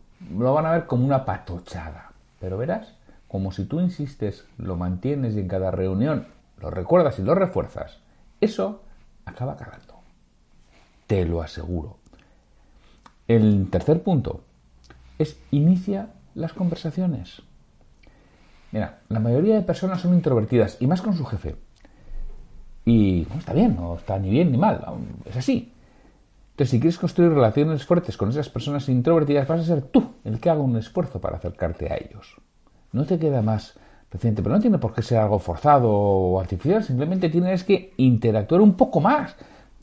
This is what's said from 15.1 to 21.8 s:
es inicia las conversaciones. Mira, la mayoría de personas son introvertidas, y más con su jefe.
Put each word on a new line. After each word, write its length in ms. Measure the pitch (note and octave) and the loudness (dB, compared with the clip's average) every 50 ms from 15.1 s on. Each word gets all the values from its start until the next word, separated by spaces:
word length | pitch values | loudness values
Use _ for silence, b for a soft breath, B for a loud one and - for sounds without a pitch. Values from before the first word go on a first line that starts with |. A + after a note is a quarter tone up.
| - - | -6 -4
es 200 | D3+ D3+ - - - - | -4 -4 -6 -12 -8 -2
inicia 580 | - C#3+ D3+ F3 F#3 F3+ F#3 G3+ G3 G3 G#3 G#3+ - - - - - | 0 2 4 4 4 2 0 -4 -6 -6 -6 -10 -16 -20 -20 -16 -12
las 180 | - D#3+ E3 | -10 -10 -8
conversaciones. 920 | - - F#3 E3+ E3 - - D#3+ - F3+ F#3 F3+ C#3 F2+ F2 - - - - - - - _ _ _ _ _ - _ _ - b b b b b b b b b b b b b | -6 -4 -4 -4 -4 -4 -8 -6 -4 -2 -2 -2 -2 -4 -8 -12 -20 -20 -20 -20 -20 -20 _ _ _ _ _ -20 _ _ -20 b b b b b b b b b b b b b
Mira, 280 | - A2 F#2+ - - - _ - | -6 -6 -6 -6 -10 -14 _ -6
la 120 | A2 A2+ | -4 -2
mayoría 340 | A2 A#2 A#2+ C3+ F3 A3 A3 | 0 0 2 2 4 4 2
de 80 | G#3+ | 2
personas 400 | F3+ F#3 E3 - F#3 F#3 F#3 F3 | 0 -2 -4 -4 -4 -4 -4 -2
son 100 | - F3 | 2 2
introvertidas, 640 | F3+ E3+ - D3+ C3 A2+ G#2+ - B2+ A#2 G#2 G#2 - - | 4 4 4 2 2 2 2 2 4 2 2 2 0 -2
y 60 | B2 | 0
más 140 | C3+ F3+ F3+ | 0 0 0
con 160 | F#3 A3 F#3 | 0 -2 -2
su 80 | E3 C3+ | -2 -4
jefe. 320 | - - F#2 - D#2 - - - - _ _ | -6 -6 -8 -8 -8 -10 -12 -14 -20 _ _